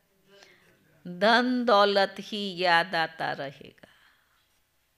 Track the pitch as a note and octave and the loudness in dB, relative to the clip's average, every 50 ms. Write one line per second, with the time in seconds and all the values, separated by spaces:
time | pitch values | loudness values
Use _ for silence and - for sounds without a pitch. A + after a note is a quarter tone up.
0 | _ _ _ _ _ _ G3 G3 - - _ _ _ _ _ _ _ _ _ _ | _ _ _ _ _ _ _ -20 -20 -20 _ _ _ _ _ _ _ _ _ _
1 | - F3+ F3 F3 G3+ A3 A#3 A#3+ B3 B3+ B3 B3 A#3+ A#3+ G#3 G3+ G3+ G3+ G3 G3 | -18 -14 -6 0 2 4 4 4 2 0 -2 -2 2 4 4 4 4 4 4 2
2 | G3 F#3+ G3 - G3 - A3 G#3 G3+ G3 F3+ E3+ F3+ F3 E3+ E3 E3+ F#3+ F#3+ E3 | 0 0 -2 -8 -14 -12 -10 -8 -8 -8 -6 -2 0 2 2 2 2 0 -2 -4
3 | D#3+ D#3 - - D3+ C#3+ C#3 C#3+ C#3 C#3 C#3 - - - - _ - - _ _ | -4 -4 -6 -8 -8 -6 -6 -8 -10 -12 -14 -16 -20 -20 -20 _ -20 -20 _ _
4 | _ _ _ _ _ _ _ _ _ _ _ _ _ _ _ _ _ _ _ | _ _ _ _ _ _ _ _ _ _ _ _ _ _ _ _ _ _ _